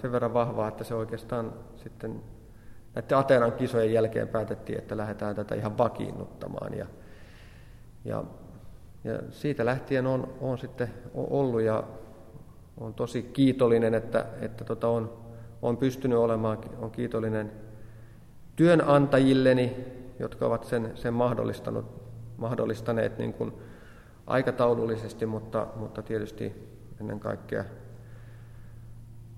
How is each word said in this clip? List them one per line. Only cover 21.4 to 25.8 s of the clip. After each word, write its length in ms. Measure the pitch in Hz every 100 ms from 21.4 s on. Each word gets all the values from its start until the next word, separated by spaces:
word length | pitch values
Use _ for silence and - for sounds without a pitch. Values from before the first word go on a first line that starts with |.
| 113 104 113 113 113 - - - - -
mahdollistaneet 800 | 113 117 113 113 113 113 110 113
niin 160 | 117
kuin 200 | - 117 - - - - - - - -
aikataulullisesti, 1000 | 127 131 120 120 117 113 110 107 - 110
mutta, 420 | 110 110 113 -
mutta 260 | -